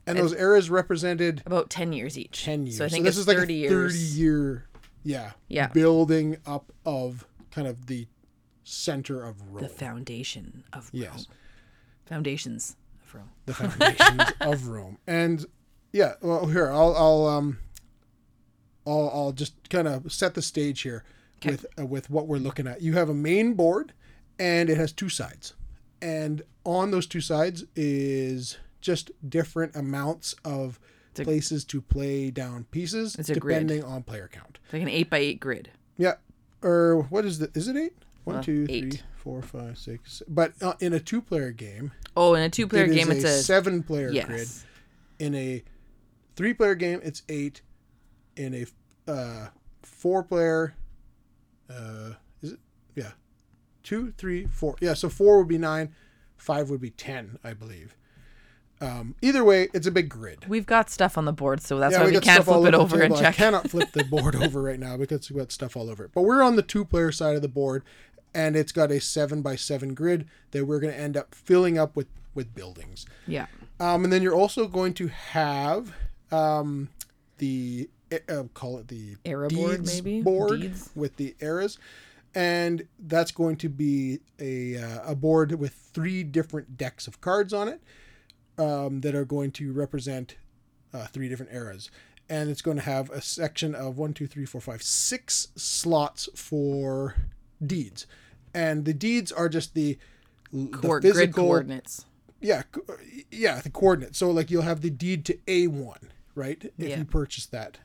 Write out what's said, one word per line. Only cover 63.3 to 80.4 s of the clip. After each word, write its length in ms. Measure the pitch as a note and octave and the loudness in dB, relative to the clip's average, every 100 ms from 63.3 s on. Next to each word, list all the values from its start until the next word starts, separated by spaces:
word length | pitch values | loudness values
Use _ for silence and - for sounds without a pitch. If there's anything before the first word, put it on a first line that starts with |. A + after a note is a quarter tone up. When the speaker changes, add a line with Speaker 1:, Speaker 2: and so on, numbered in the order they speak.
Speaker 2:
check. 40 | - | 6
Speaker 1:
cannot 340 | G#3+ G3 - | 4 4 0
flip 180 | E3+ - | 0 0
Speaker 2:
<laughs> 20 | |
Speaker 1:
the 120 | - | 0
board 300 | C3+ D3 C#3 C#3 | 0 2 2 2
over 260 | D3+ C#3 | 0 0
right 180 | C3+ C3 | -4 -4
now 160 | B2+ B2+ | -6 -6
because 320 | C#3 D3 - | -4 -4 -4
we've 80 | C#3 | -6
got 140 | B2+ | -6
stuff 240 | - B2+ B2 | -6 -8 -8
all 140 | A2+ | -8
over 140 | G#2+ | -10
it. 80 | G2+ | -4
But 80 | F3+ | 4
we're 200 | F#3+ C4 | 6 8
on 140 | B3+ A3+ | 8 6
the 60 | |
two-player 500 | G#3 G#3 G3 E3+ E3 | 2 -2 0 2 2
side 240 | D3 D#3 D3 | 2 0 0
of 60 | |
the 60 | C#3+ | 0
board, 360 | C3 C3+ C3+ - - - _ _ | 0 0 -2 -6 -18 -20 _ _
and 220 | E3 D#3 D#3 | -2 2 2
it's 160 | D3+ | 0
got 180 | E3+ D3 | 2 2
a 80 | C#3+ | 2
seven-by-seven 920 | - D#3 D3 D3+ C#3 C3 - C#3 C3+ | -2 -2 0 -2 -4 -4 -4 -4 -6
grid 320 | C3+ E3+ F3 D3+ - _ | -4 0 0 -2 -14 _
that 120 | C#3+ | -4
we're 160 | C#3 D3 | -2 0
gonna 140 | D3+ | -2
end 220 | C3 D3 C#3+ | -4 -4 -4
up 180 | - | -6
filling 420 | - - F3+ F3+ E3 | -12 4 6 6 4
up 160 | D#3 | 2
with, 120 | - C3 - - | 0 -6 -10 -12
with 200 | C#3 A#2 | -10 -10
buildings. 500 | A2+ F#2 E2+ D#2 - - - - | -10 -14 -14 -16 -16 -18 -16 -10
Speaker 2:
Yeah. 200 | D3 - - - - | -8 -8 -14 -20 -4
Speaker 1:
Um, 240 | F3 F3 | 0 2
and 80 | F#3 | 4
then 100 | F#3 | 4
you're 120 | F#3 | 6
also 320 | E3+ G3+ - G#3+ | 6 4 2 -2
going 280 | F#3 F#3 | 0 0
to 140 | F3+ E3+ | 0 -4
have, 840 | - - D#3+ D3+ C#3 C#3+ F3+ A3+ - - - _ | -6 -4 0 0 0 0 -2 -4 -6 -8 -8 _
um, 560 | D#3+ D#3 D3+ D3 C#3+ C#3 - - _ _ - | 0 2 2 -2 -4 -8 -12 -20 _ _ -6
the, 540 | C#3 C3 B2 A#2+ D3 _ _ E3 - | -2 -2 -4 -6 -8 _ _ -8 -4
uh, 140 | D3+ B2 | -6 -6
call 240 | - B2+ B2+ | -10 -10 -10
it 100 | A#2 | -12
the 280 | A#2 G#2+ G2+ F3 | -14 -14 -12 -8
Speaker 2:
Era 220 | C#3 C#3+ | -4 -2
board, 300 | E3+ E3+ G3 | 0 0 0
Speaker 1:
deeds 100 | F3 F3 | -2 -4
Speaker 2:
maybe? 200 | F#3+ A3 | -4 -2
Speaker 1:
board 380 | F3+ F#3+ | 2 2